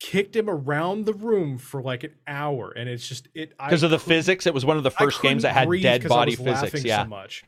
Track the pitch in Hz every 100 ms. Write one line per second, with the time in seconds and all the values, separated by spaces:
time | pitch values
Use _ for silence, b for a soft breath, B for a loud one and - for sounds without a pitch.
0 | - 185 202 226 208 160 135 147 175 208
1 | 214 202 226 208 156 127 - 139 127 127
2 | 151 _ - 143 147 135 92 - 123 123
3 | - 131 - 160 160 - 135 165 160 160
4 | 170 165 151 185 175 139 131 156 135 -
5 | 143 - 139 123 123 127 151 180 135 123
6 | 147 120 120 117 127 127 143 147 120 107
7 | 104 101 98 -